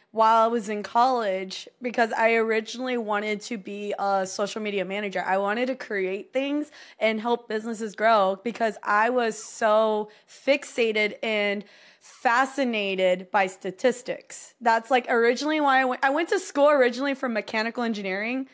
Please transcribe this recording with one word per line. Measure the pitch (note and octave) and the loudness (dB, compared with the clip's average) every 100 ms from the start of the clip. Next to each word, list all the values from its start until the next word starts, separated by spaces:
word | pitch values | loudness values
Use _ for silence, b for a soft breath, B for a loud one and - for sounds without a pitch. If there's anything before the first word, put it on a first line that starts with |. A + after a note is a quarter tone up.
| b | b
while | A3 A3 A3+ | 2 4 6
I | A3+ | 4
was | A#3 G3+ | 2 -2
in | G#3 | -6
college, | G3 A#3 C4 B3 G#3 F#3 F#3+ - - _ | -2 2 4 2 0 -4 -6 -12 -16 _
because | A#3+ A#3 A3+ | -6 0 0
I | - A3+ | 2 4
originally | A3+ A3+ A3 G#3+ A#3 B3+ A#3+ | 4 2 -2 -2 -8 -4 -4
wanted | G#3 G#3 G#3+ G#3 | -2 -2 -2 -6
to | - A3+ | -6 -10
be | G3 G3+ G#3 - | -10 -10 -8 -4
a | G3+ G3 F#3+ | 0 0 -2
social | - G3+ A3 | -4 -4 -4
media | G#3+ G3+ F3+ | -4 -4 -4
manager. | G3+ G3+ F#3 F3 | -4 -4 -4 -2
I | F#3+ | 0
wanted | G3+ A3+ B3+ | 0 -2 -2
to | C4 | -4
create | - G3+ F#3 G3+ - | -6 -4 -4 -6 -6
things | C4 C#4 D4 D4 B B B | -4 -2 -4 -6 B B B
and | A3 A3 | -2 0
help | A#3 A#3+ - | -2 -2 -2
businesses | A3 A3+ G#3+ A3 F#3+ | -6 -6 -8 -8 0
grow, | A3 A3 F#3+ F#3+ | 4 4 4 0
because | A#3+ G3+ A3+ G3 | -6 -2 -4 -2
I | - G#3 A3+ | 0 2 2
was | B3+ A3+ A3 | 2 -2 -4
so | - - A3+ G#3+ A3 G#3+ G#3+ B _ | -10 -2 2 4 4 0 -4 B _
fixated | - - C#4+ - - A3+ G#3+ G#3 - | -6 0 0 0 -2 0 2 0 -2
and | A3+ G#3+ G3+ G#3 - B B B | -4 -2 0 -4 -8 B B B
fascinated | - - B3 A#3+ C4+ C#4+ B3 A3 G3 F#3 F#3 F#3 F#3 | -20 -4 0 2 2 0 -2 0 -2 2 2 2 0
by | G#3 F#3+ | 0 0
statistics. | - F#3 F#3 B3+ B3 - - _ - - _ | -2 -10 0 0 0 -6 -10 _ -14 -14 _
That's, | A#3 A3+ A3+ | 2 2 2
like, | B3+ B3 | 0 2
originally | A#3+ A#3 B3 D4 D#4 | 2 2 2 0 0
why | C#4 C4 | 4 4
I | B3+ | 2
went, | B3+ | 0
I | C4+ | 0
went | D4 E4+ | 0 0
to | F#4+ | -2
school | - C#4+ D4 | -2 4 4
originally | D4 B3 A#3 C#4 | 6 4 2 -4
for | C4+ B3+ | -2 -4
mechanical | G#3+ G#3 A3 A3+ B3 | -4 -4 -4 -4 -4
engineering, | A#3 G#3 F#3+ G3 A3 C4 C4+ | -4 -4 -4 -4 -4 -6 -8